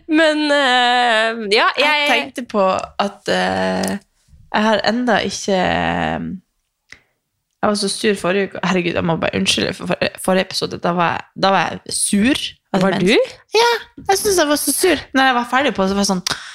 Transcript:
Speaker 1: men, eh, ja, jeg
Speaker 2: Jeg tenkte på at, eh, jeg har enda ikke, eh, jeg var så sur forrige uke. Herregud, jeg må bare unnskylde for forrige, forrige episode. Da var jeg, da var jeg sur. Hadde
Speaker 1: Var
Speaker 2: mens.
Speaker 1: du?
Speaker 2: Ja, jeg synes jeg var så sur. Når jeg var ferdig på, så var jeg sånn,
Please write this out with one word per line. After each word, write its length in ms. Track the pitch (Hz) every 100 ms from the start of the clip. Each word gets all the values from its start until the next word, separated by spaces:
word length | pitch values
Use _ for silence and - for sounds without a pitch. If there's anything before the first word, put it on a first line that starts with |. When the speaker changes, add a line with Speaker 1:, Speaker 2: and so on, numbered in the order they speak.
| -
Speaker 1:
men, 440 | 311 320 302 302
eh, 920 | 285 269 254 240 247 247 220 226 233 208 214
ja, 120 | 349 -
jeg 80 | 294
Speaker 2:
Jeg 220 | 302 294
tenkte 340 | 240 269 269 240
på 180 | 214 190 190 - -
at, 300 | 202 - -
eh, 640 | 185 185 185 185 185 190 196 _ _ _ - -
jeg 100 | -
har 180 | 214 214
enda 360 | - 226 247 202
ikke, 320 | 202 - - 190
eh, 680 | 175 - - - 80 80 82 185 _ _ _ _ _ - _ _ _ _ _ -
jeg 60 | 208
var 40 | 208
så 140 | 196
sur 260 | - 220 202
forrige 340 | 175 196 190
uke. 100 | -
Herregud, 300 | 175 185 175
jeg 100 | -
må 120 | 180 165
bare 160 | - 196
unnskylde 340 | 190 - - -
for 120 | 180
forrige, 240 | 175 180 -
forrige 240 | - 185 185
episode. 340 | - 180 160
Da 100 | 180
var 180 | 175 170
jeg, 120 | - - -
da 100 | 185
var 180 | 190 160
jeg 260 | 92 - -
sur. 480 | - 202 226 302 - - _
Hadde 100 | 196
Speaker 1:
Var 80 | 190
Speaker 2:
mens. 120 | 196
Speaker 1:
du? 140 | 180 302 453 - _
Speaker 2:
Ja, 180 | 415 466 466 - - -
jeg 80 | 392
synes 180 | 427 370
jeg 100 | 294
var 80 | 294
så 180 | -
sur. 240 | 277 370 285 -
Når 100 | 269
jeg 120 | 262 240
var 100 | 240
ferdig 280 | 254 285
på, 140 | 196 190
så 80 | 196
var 80 |
jeg 80 | 202
sånn, 120 | 185 - - -